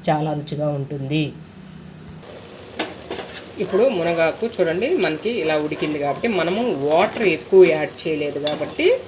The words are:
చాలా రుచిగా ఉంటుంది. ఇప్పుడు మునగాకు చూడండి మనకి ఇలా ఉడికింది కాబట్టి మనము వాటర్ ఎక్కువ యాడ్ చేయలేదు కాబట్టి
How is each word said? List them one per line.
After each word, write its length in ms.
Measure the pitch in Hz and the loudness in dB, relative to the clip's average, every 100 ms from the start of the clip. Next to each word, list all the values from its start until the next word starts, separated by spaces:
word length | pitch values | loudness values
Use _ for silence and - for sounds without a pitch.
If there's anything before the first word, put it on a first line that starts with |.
| 175 | 2
చాలా 220 | 151 156 151 | 0 0 -4
రుచిగా 300 | 143 147 151 143 | -6 -4 -2 -2
ఉంటుంది. 440 | 139 147 135 156 147 - - - - - - - - - - - - - - - - - - - - - - - | -6 -6 -2 -2 -2 -6 -18 -20 -20 -18 -18 -18 -18 -18 -16 -18 -16 -18 -16 -8 -8 -8 -10 -10 -6 -8 -8 -6
ఇప్పుడు 200 | 208 190 262 196 | 0 4 4 4
మునగాకు 500 | 165 165 165 - 226 | 0 2 2 2 -4
చూడండి 340 | - 165 165 247 349 | 0 0 2 0 2
మనకి 260 | 175 156 208 240 | 2 0 -2 -2
ఇలా 140 | 160 156 | 0 0
ఉడికింది 340 | 151 151 156 151 | -2 -4 -4 -2
కాబట్టి 240 | 143 139 233 190 | -2 -2 0 0
మనము 240 | 160 196 247 147 143 | 0 0 0 0 2
వాటర్ 400 | 160 214 - 208 160 | 4 4 2 0 0
ఎక్కువ 260 | - 190 175 | 6 8 8
యాడ్ 220 | 156 147 - | 6 -2 -4
చేయలేదు 380 | 170 151 147 143 143 | -4 -2 -2 -2 -4
కాబట్టి 400 | 147 143 - 339 508 | -2 -4 0 2 2